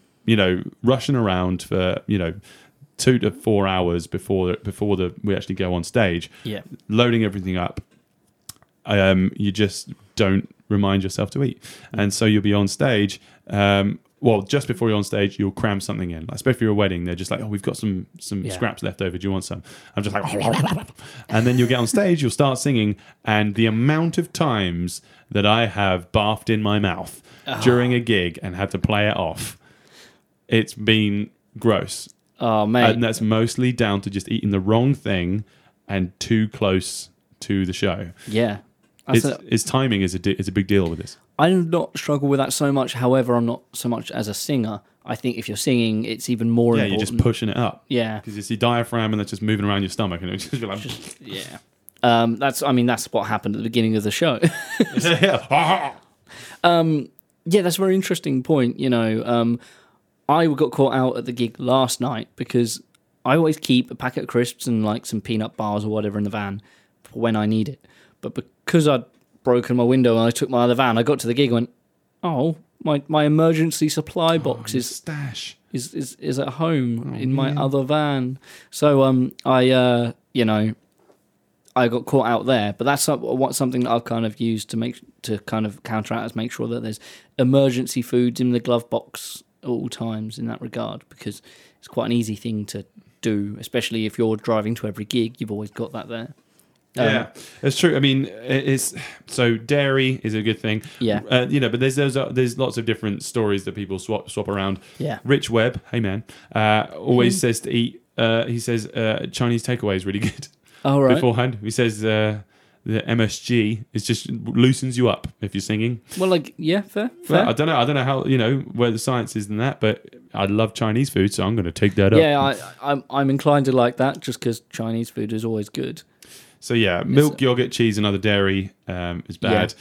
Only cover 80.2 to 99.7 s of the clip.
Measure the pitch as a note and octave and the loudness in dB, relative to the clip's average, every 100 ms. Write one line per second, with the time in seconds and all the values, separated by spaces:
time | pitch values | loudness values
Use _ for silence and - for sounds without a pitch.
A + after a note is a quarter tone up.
80.2 | _ B2+ A2 G#2+ G#2+ - _ _ _ _ | _ 0 2 2 0 -2 _ _ _ _
81.2 | _ _ _ _ _ C3 A#2+ A#2+ - C#3 | _ _ _ _ _ 2 2 2 0 2
82.2 | A#2 A2+ G2+ B2 G#2 G2 B2 C#3+ - C3+ | 2 0 2 0 0 -2 -2 0 0 -2
83.2 | A#2 B2+ C3+ C#3+ C3 B2+ A#2+ A#2 - A#2 | -2 -2 -2 0 -2 0 0 0 0 -4
84.2 | A2+ G#2+ A#2 A2 - A2+ A#2 A#2+ - _ | -4 -2 -2 -2 -4 -6 -6 -8 -18 _
85.2 | - G#2 - A2 G#2+ G2+ - A2 A2 A#2 | -8 -6 -4 -4 -4 -6 -6 -6 -4 -6
86.2 | A2 A2 A#2 - A#2 A#2 A2+ G#2+ - - | -6 -8 -8 -8 -6 -6 -8 -12 -14 -20
87.2 | _ - B2+ C#3 C3+ B2 B2 B2+ A#2 B2 | _ 0 4 4 4 2 -2 -4 -2 0
88.2 | B2 A#2+ B2 A#2+ A#2+ A#2+ - A2+ - - | 0 0 0 0 0 -2 0 -6 -6 -14
89.2 | - - - _ - A#2+ B2 - A#2 A2 | -14 -16 -20 _ -6 -6 -6 -8 -8 -8
90.2 | A2 A2 A#2 A2+ A#2+ A#2+ A2 G#2+ - - | -10 -8 -8 -8 -10 -8 -8 -10 -16 -14
91.2 | G2+ G2 - - - _ - - A2+ A#2+ | -12 -12 -18 -20 -20 _ -8 -4 0 0
92.2 | A2 G#2 A#2 G#2+ G#2 G#2 F#2+ - _ _ | -2 -6 -6 -6 -6 -10 -14 -20 _ _
93.2 | A2+ G#2 G2+ G#2 - A#2+ - A2+ G#2+ - | -2 -2 -4 -8 -6 -4 -4 -4 -4 0
94.2 | A2+ G#2+ - A2 G#2 A#2 A2 G2+ G#2 B2+ | 0 0 0 0 0 -4 -6 -8 -4 -2
95.2 | A2+ B2 G#2+ G#2 G#2+ - A2+ A2+ G#2 A#2 | -2 -4 -8 -8 -10 -10 -10 -10 -12 -12
96.2 | A#2 - _ _ _ _ _ - A2+ G#2+ | -12 -18 _ _ _ _ _ 0 2 2
97.2 | G#2+ - - - C#3 - F3 D3 C#3 C3+ | -2 -12 -20 -4 -2 2 2 4 2 2
98.2 | A#2+ G#2 B2 C3+ C#3 C3+ - - - - | 0 -6 -2 0 2 0 -2 -8 -14 -18
99.2 | - - A#2+ A#2 A#2 | -10 0 2 2 0